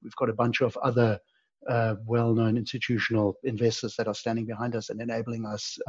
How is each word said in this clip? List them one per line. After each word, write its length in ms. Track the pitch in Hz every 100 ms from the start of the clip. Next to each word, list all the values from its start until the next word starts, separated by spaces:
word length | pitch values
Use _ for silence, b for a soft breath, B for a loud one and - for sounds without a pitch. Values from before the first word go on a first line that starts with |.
we've 140 | 117 -
got 140 | 123
a 40 |
bunch 260 | 110 120 113
of 160 | 123 -
other, 400 | 135 120 117 104 _ _ _ _ -
uh, 280 | 120 113 104 110
well-known 500 | 117 117 113 113 120
institutional 800 | 110 123 - 117 - 110 104 -
investors 500 | 131 110 117 110 110 -
that 120 | 107
are 60 |
standing 320 | 101 117 113 110
behind 280 | 110 120
us 140 | 117 -
and 100 | 107
enabling 460 | 117 113 113 117
us, 320 | 107 104 - -